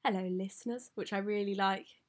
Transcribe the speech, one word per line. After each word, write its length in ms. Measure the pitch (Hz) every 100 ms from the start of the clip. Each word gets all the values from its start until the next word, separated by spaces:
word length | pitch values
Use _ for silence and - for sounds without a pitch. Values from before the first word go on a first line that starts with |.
Hello, 240 | 277 190 185
listeners, 640 | 185 190 - 233 240 240
which 180 | - -
I 60 | 202
really 360 | 202 208 202
like. 320 | 202 196 190 - -